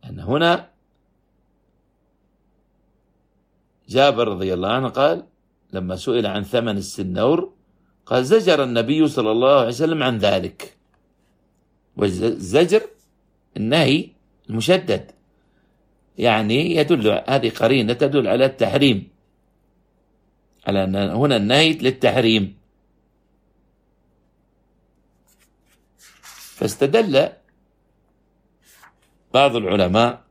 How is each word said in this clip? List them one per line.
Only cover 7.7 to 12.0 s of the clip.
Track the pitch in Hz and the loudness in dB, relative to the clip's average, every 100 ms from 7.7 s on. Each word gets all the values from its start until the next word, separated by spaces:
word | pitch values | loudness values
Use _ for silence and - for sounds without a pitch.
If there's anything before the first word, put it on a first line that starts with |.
| _ _ _ - | _ _ _ -4
قال: | 123 127 | -2 2
"زجر | 220 185 156 | 2 4 2
النبي | 131 117 113 156 151 | 0 -2 -2 2 0
صلى | 135 107 | 0 0
الله | 110 131 143 | 2 4 4
عليه | 120 | 2
وسلم | 120 160 165 | -2 -4 -2
عن | 131 117 | -2 0
ذلك". | 101 98 92 - - _ _ _ _ _ _ _ _ _ _ _ _ | 0 -2 -4 -12 -20 _ _ _ _ _ _ _ _ _ _ _ _
والزجر | - | -4